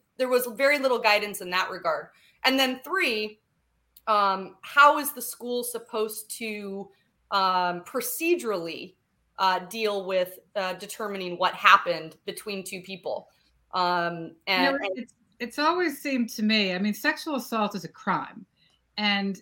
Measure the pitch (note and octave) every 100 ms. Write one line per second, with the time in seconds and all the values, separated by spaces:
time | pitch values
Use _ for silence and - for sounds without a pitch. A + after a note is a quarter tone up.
0 | _ - B3+ B3 A#3+ A3 C#4 D4 C4 A#3
1 | A3 G#3 G#3 F#3+ F3+ F#3 - F3+ E3+ D3
2 | E3 _ _ _ C4 C4+ C4 B3 C#4 F#4
3 | D4+ G#3+ G#3+ - _ _ _ _ _ _
4 | - G#3 G3 F#3+ F#3 - - C#4+ D4 D4+
5 | C#4 B3+ - - A#3+ B3 A#3+ A3+ - A3+
6 | A3 - - - A3+ G#3 G3+ G3 G3 _
7 | _ _ - G3+ F#3+ F#3 F3+ F3 - B3+
8 | A#3+ - E4 F4 A#3 F#3 E3 C3+ D#3+ -
9 | _ _ _ - F#3+ F3+ F3+ A3+ G#3+ G3+
10 | F#3+ F#3 F3+ - - G#3 F#3 F3+ G3+ -
11 | G#3 G3 F3+ F3 F3+ - G3 G3 F3+ D#3+
12 | D#3+ - G3+ - G#3+ G3 F#3 F#3+ F#3 F#3
13 | C#3+ G#2+ - _ _ _ _ F#3 F3+ F3
14 | E3+ E3+ E3 - - F#3 C#4 C#4 D4 C4
15 | A3 _ _ - A#3+ D4 D4+ F4+ E4+ C#4+
16 | C#4+ C4 A3 - G#3+ A3 F#3+ F3+ G#3 G#3
17 | D4 D4+ D#4+ C4+ - A3+ G3+ F#3+ D#3+ -
18 | - D#3+ - - - _ _ _ _ -
19 | G#3 G3+ G3 F#3